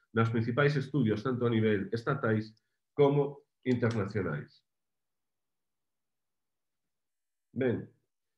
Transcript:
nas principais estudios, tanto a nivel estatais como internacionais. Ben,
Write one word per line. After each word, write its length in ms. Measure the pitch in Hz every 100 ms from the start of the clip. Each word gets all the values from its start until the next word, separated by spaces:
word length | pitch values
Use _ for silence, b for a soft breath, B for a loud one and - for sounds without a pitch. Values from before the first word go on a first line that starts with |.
| b 113
nas 160 | 113
principais 480 | 120 117 120 143 147
estudios, 400 | - 147 110 113
tanto 200 | 135 120
a 80 | 120
nivel 400 | 113 110 104 98
estatais 640 | 113 - - 113 107 107 - _ _ _ -
como 480 | 143 143 139 - - _ 127
internacionais. 960 | 120 117 113 98 107 85 73 - _ _ _ _ _ _ _ _ _ _ _ _ _ _ _ _ _ _ _ _ _ _ _ _ _ _ _ _ _ _
Ben, 400 | 120 131 92 - _ _ _ _